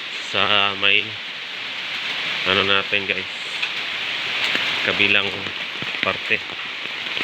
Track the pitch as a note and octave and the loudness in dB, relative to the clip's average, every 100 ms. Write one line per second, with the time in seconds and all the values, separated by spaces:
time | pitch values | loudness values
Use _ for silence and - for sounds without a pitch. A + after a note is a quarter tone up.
0 | - - - G#2 F#2+ G#2 G2+ G2 G2+ G#2 | -8 -8 -2 2 4 4 4 4 4 4
1 | G#2+ G#2 - - - - - - - - | 2 -6 -8 -8 -8 -8 -8 -6 -6 -4
2 | - - - - F2+ G2 G2 G2 G2 G2+ | -4 -2 -2 0 2 4 4 4 4 0
3 | G2 F#2 F#2 - - - - - - - | 2 -2 -2 -8 -6 -4 -4 -4 -4 -4
4 | - - - - - - - - - F#2+ | -4 -4 -2 0 0 0 0 2 2 4
5 | G2+ G2+ G2 G2 F#2+ - - - - - | 6 6 4 -2 -4 -6 -8 -6 -4 0
6 | G2 F#2 - A2 - - - - - - | 0 0 0 0 0 -6 -6 -6 -6 -6
7 | - - | -4 -2